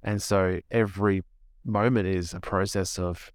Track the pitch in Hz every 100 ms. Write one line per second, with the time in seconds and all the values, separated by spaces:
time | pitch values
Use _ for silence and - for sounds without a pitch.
0 | - 104 - 101 92 92 - 117 107 95
1 | 104 98 92 _ - _ - 104 110 123
2 | 95 92 85 90 - 98 98 101 92 -
3 | 90 87 -